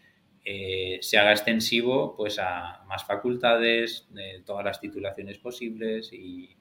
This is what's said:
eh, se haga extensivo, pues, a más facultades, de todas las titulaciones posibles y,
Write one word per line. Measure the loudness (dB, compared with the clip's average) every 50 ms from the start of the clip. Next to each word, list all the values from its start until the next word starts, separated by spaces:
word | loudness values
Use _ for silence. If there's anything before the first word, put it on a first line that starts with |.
| _ _ _ _ _ _ _ _ _
eh, | -8 -8 -6 -4 -2 -2 -2 -2 -2 -4 -6
se | -2 4 6 8
haga | 8 8
extensivo, | 8 6 4 2 2 2 2 2 2 2 2 4 2 2 0 -2 -2
pues, | -4 -4 -2 -2 -2
a | -2 -2 -4 -4 -6 -8 -10 -14 -10
más | -10 -10 -8 -4
facultades, | -4 -4 0 0 0 0 2 4 4 4 6 6 4 4 4 2 -2 -6 -10 -14 _
de | -16 -14 -14 -14 -14 -16 -10
todas | -8 -6 -4 -4
las | -4 -4 -4
titulaciones | -10 -10 -8 -6 -6 -6 -6 -8 -12 -12 -14 -12
posibles | -12 -12 -10 -8 -8 -8 -6 -6 -4 -4 -4 -4 -6 -10
y, | -14 -16 -14 -14 -14 -14 -16 -18 _ _